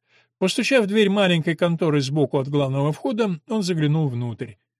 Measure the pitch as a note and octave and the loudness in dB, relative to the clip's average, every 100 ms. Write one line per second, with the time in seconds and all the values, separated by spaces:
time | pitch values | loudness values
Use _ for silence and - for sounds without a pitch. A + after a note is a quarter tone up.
0 | _ _ _ - F#3 - - C4+ G3 A3 | _ _ _ -4 -2 0 2 2 2 4
1 | G3 G#3 F#3+ E3+ E3+ D#3+ F3 E3 E3 D3 | 4 4 2 2 0 0 0 0 2 0
2 | C3 D3+ C#3 C#3+ C3+ C#3+ C#3 C#3 D3 D3+ | 0 0 0 0 -2 0 0 0 -2 -2
3 | C#4 A3+ G#3+ E3 - A3 F3+ E3 D3 D#3+ | -4 -2 -2 -4 -6 -4 -2 0 0 2
4 | D3 A#2+ A#2+ A2+ A2+ G2+ _ | 0 -2 -6 -8 -12 -16 _